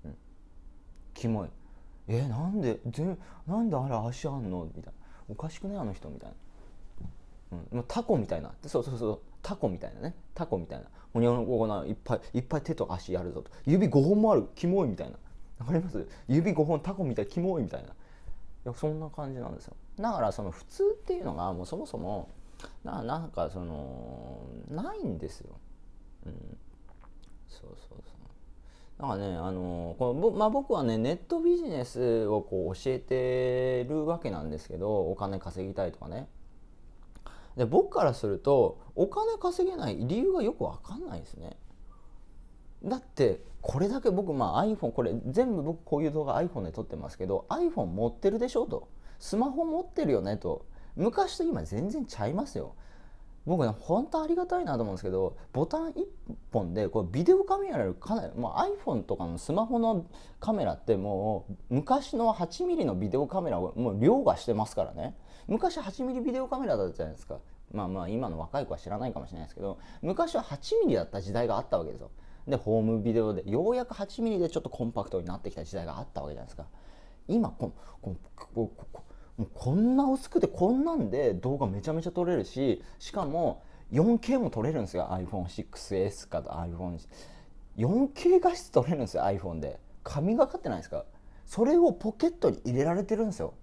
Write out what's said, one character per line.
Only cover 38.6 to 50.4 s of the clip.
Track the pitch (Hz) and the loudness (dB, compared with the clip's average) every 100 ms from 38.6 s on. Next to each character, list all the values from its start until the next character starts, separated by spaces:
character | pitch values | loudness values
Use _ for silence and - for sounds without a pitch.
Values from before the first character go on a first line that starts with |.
| 95 - - | 6 2 -8
お | - - | 0 2
金 | 415 440 427 | 2 0 2
稼 | 359 359 370 | 0 2 0
げ | |
な | 359 143 | 0 -4
い | 90 | -2
理 | 123 208 | 0 2
由 | 370 | 2
が | 370 | 4
よ | 220 | 0
く | - | 0
わ | - - | -4 -4
か | - | -10
ん | 233 | -10
な | 349 85 | -8 -8
い | |
で | |
す | 76 | -10
ね。 | - - - - - - - - - - - - - - - | -12 -12 -14 -18 -16 -16 -16 -16 -16 -16 -18 -18 -18 -18 -8
だ | - 254 | -4 -4
っ | |
て、 | - - 123 - - - | -4 4 4 4 -6 -6
こ | - 139 | -2 2
れ | 196 | 2
だ | 262 | 4
け | 240 | 4
僕、 | 185 190 | 4 2
ま | 139 85 95 | 2 2 4
あ、 | |
iPhone、 | 214 214 131 | 2 2 0
こ | - | 2
れ | 113 110 - | 0 0 2
全 | 165 254 | 4 4
部 | 190 | 2
僕 | 147 165 | 0 -4
こ | - 147 | 0 2
う | |
い | 156 | 2
う | |
動 | 156 | 2
画 | 139 135 | 2 2
iPhone | 170 123 | 2 -2
で | 87 | -4
撮 | 107 | -4
っ | |
て | - | -6
ま | 78 71 | -6 -8
す | - | -6
け | |
ど、 | 92 95 - | 0 0 0
iPhone | 294 349 320 98 | 0 2 2 -2
持 | 90 117 | 2 0
っ | |
て | - 196 | 2 2
る | 220 | 2
で | 247 | 0
し | |
ょ | 233 | 0
と。 | 233 - - - - - | 0 -4 -8 -16 -16 -12
ス | - | -2
マ | 202 269 | 2 2
ホ | 269 | 2
持 | 330 311 | 0 0
っ | |
て | - - | -2 0
る | 156 | 2
よ | 113 | 2
ね | 92 | 2
と。 | 107 | -2